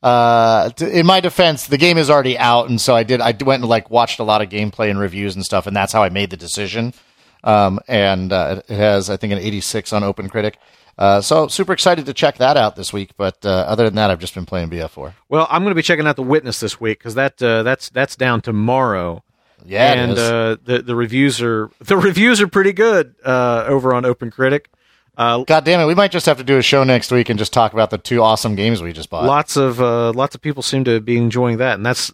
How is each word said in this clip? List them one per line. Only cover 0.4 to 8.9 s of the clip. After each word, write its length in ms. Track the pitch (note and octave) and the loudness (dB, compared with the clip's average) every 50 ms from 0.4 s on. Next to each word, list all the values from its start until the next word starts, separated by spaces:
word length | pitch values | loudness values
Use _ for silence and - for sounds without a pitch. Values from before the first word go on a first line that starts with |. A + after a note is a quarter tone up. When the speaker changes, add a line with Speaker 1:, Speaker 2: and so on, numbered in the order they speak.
| A2+ A2+ A2+ G#2+ E2+ A#2 | 4 4 4 2 2 0
Speaker 1:
t-, 220 | - - D#3+ - | -2 -6 -4 -2
in 160 | - F3 E3 | 0 2 4
my 120 | F3+ F#3+ F#3 | 4 4 2
defense, 460 | F3+ F3+ - - F3+ E3 D3+ C3 - | 2 0 2 2 2 2 2 -2 -4
the 140 | - C#3+ C3+ | -4 0 2
game 180 | D#3+ F3 E3+ | 4 4 4
is 140 | E3 D3+ C3+ | 4 4 4
already 260 | D3+ C#3+ B2+ C3 B2 | 4 4 2 0 0
out, 320 | A#2 B2 A#2+ A#2+ A#2+ A#2 B2 | 2 2 4 4 4 2 0
and 100 | A#2+ A2+ | -2 0
so 160 | - - B2 | 2 2 2
I 60 | A2+ | 2
did, 200 | A2 G#2+ B2+ A#2+ | 2 2 0 0
I 100 | A#2 A#2 | 0 0
d-, 120 | A#2 - C#3 | -2 0 0
went 200 | C3+ C3+ B2+ B2 | 0 0 0 0
and, 60 | A2+ | 0
like, 180 | A#2 A2 - - | 0 0 0 0
watched 300 | A2 A#2+ A#2 - - - | 0 2 2 0 -2 -4
a 40 | A2+ | 0
lot 200 | G#2+ G#2+ G#2+ G#2 | 0 0 0 0
of 60 | F#2 | -2
gameplay 420 | G2+ G#2 G#2+ G#2 - - A2 G#2 | -4 -6 -6 -4 -4 -4 -2 -2
and 80 | G2 G2 | -2 -2
reviews 340 | G2+ F#2 F2 G2+ G2+ G2+ F2+ | -4 -4 -6 -6 -6 -6 -6
and 100 | F#2+ F#2+ | -8 -6
stuff, 220 | - G#2 F#2+ F2+ | -4 -4 -4 -2
and 100 | G2+ G2 | -2 -2
that's 180 | G2+ G2 - - | -2 -2 0 2
how 100 | A2 G#2 | 2 2
I 60 | F#2 | 2
made 200 | F2+ G2+ G2+ F#2+ | 0 -2 -4 -6
the 80 | G2 | -8
decision. 560 | F2 F2 E2+ - G#2+ G2+ F#2 F#2+ A#2 A#2 B2 - _ _ _ _ _ _ _ _ _ - | -12 -12 -10 -8 -8 -8 -6 -4 -4 -6 -6 -8 _ _ _ _ _ _ _ _ _ 0
Um, 360 | A2 G#2+ G#2 G2+ F#2+ F#2+ G2+ - | 2 4 4 4 2 0 -2 -4
and, 440 | - B2 G#2+ G2+ G2 F#2+ F#2 F#2 F#2 | -2 0 0 2 2 0 -2 -2 -2
uh, 300 | G2 F#2 E2 D2 F#2+ F#2+ - | -2 -2 -2 -2 -4 -6 -8
it, 60 | - A2 | -8 -2
it 20 | |
has, 340 | G2+ G#2 G#2+ | 0 2 2